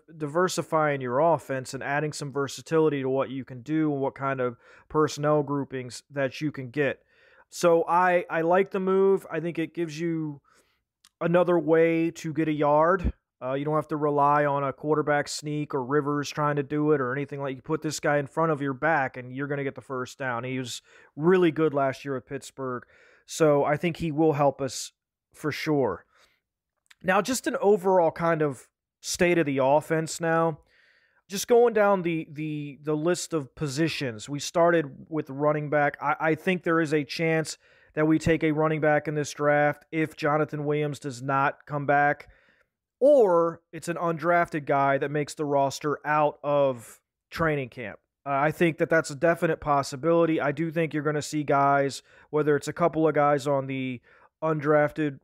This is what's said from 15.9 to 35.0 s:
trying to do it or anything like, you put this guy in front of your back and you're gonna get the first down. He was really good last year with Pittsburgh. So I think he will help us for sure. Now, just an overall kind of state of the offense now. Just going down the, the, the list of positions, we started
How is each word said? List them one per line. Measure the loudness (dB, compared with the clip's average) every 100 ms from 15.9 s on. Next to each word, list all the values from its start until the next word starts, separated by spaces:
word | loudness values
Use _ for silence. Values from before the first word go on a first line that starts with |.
| -2 0 -4 -4
trying | -4 -2 -2
to |
do | -2 0 2
it | 2
or | 0
anything | -4 -8 -8
like, | -8
you | -8
put | -6 -4
this | -4 -4
guy | 0 0
in | -2
front | -2 -2
of | 0
your | -4
back | -2 0 0 0 -6
and | -12 -10
you're | -6
gonna | -4
get | -6
the | -8
first | -10 -8 -8 -8
down. | -6 -4
He | -4 -6
was | -8 -12 _ -20 -20
really | -2 2 4 2
good | 2 0
last | 0 -2 -4 -8
year |
with | -8 -8
Pittsburgh. | -12 -12 -10 -8 -8 -12 _ _ _ _
So | 2 4 4
I | 2 0
think | -2 -4
he | -4
will | 2 2
help | 4 0 0
us | -8 -8 -12 _ _ _ _
for | -10 -8
sure. | -6 -2 0 0 -2 _ _ _ _ _ _ _ _ _ _
Now, | 0 0
just | 0 -4 -4
an | 0
overall | 2 4 4 4 4
kind | 2 0 0
of | 0 -4 -16 _ _ _
state | -10 0 2 4
of |
the | 2 2
offense | 4 2 2 -4 -4 -6
now. | -2 0 0 -4 _ _ _ _ _ _ _
Just | -10 4
going | 6 6
down | 4 4 2
the, | 0 -4 -6
the, | -10 -8 -8 -10 -10
the | -6 -2
list | 0 -2 -2
of | -6 -6
positions, | -8 -6 -2 -2 -2 -6 -8 -10
we | -8
started | -4 2 4 4 0 -12